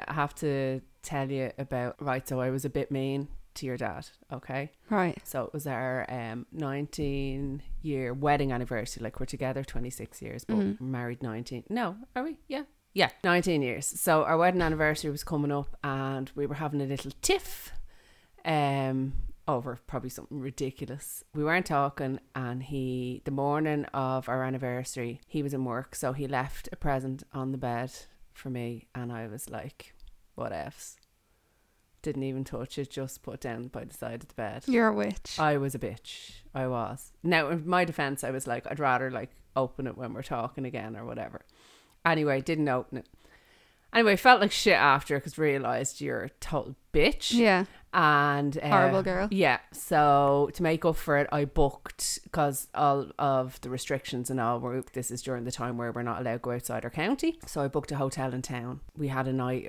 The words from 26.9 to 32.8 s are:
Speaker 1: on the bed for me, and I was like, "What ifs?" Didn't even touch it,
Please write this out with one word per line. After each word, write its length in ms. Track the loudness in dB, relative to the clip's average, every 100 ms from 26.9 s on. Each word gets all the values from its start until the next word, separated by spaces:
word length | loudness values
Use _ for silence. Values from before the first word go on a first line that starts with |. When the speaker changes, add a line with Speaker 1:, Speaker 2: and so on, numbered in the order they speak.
| 0 0 -6 -8
Speaker 1:
on 220 | -6 -4
the 40 | -2
bed 360 | -2 -2 -4 -10 -20 _ -20
for 160 | -14 -8
me, 380 | -6 -6 -8 -12
and 200 | -10 -8
I 140 | -8 -8
was 220 | -10 -10
like, 460 | -10 -10 -14 -20 -18 -20 -20 _
"What 180 | -8 -6
ifs?" 460 | -4 -8 -10 -18 -18 _ _ _ _ _ _ _ _ _ _
Didn't 220 | -6 -4
even 200 | -4 -4
touch 340 | -6 -6 -8
it, 140 | -8